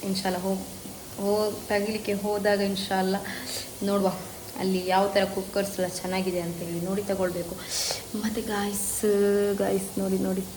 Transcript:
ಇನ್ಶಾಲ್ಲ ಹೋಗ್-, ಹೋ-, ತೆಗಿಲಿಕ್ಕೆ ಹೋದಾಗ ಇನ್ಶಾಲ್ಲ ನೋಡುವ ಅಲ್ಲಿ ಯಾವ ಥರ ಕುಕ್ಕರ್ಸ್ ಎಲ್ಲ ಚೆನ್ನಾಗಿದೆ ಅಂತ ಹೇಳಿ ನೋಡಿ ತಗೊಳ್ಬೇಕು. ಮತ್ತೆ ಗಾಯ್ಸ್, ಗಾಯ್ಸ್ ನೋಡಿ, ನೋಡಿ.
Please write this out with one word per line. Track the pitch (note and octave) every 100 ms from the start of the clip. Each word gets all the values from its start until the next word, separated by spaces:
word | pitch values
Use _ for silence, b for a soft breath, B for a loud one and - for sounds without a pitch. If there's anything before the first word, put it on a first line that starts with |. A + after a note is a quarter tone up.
| G3
ಇನ್ಶಾಲ್ಲ | F#3 F#3+ F3+
ಹೋಗ್-, | F#3+ F#3+ F#3+ - - - - -
ಹೋ-, | G3+ G#3 G#3+ - -
ತೆಗಿಲಿಕ್ಕೆ | G#3 G#3 A3 G#3+
ಹೋದಾಗ | G3+ G3+ G#3 G3+ G3+
ಇನ್ಶಾಲ್ಲ | G3 G3 - F#3+ F#3 G3 B B B B B -
ನೋಡುವ | G3 G3+ F#3+ - - - - -
ಅಲ್ಲಿ | F#3+ F#3 F3+
ಯಾವ | F#3 G3
ಥರ | G3+
ಕುಕ್ಕರ್ಸ್ | F#3+ F#3+ F#3+ G3+ G3 -
ಎಲ್ಲ | F3+
ಚೆನ್ನಾಗಿದೆ | F3+ F#3 F#3 F#3 F3
ಅಂತ | E3+ E3+
ಹೇಳಿ | E3+ E3+
ನೋಡಿ | F3+ G3
ತಗೊಳ್ಬೇಕು. | G3+ F#3+ F3+ F3 F3 F#3+ B B B B - G#3+
ಮತ್ತೆ | G#3+ A3
ಗಾಯ್ಸ್, | G#3 G#3 G3+ G3+ - - G#3+ G3+ G3+ G3+ G3+ G3
ಗಾಯ್ಸ್ | G3 G3 F#3+ -
ನೋಡಿ, | F#3+ F#3+
ನೋಡಿ. | F#3+ F#3+ -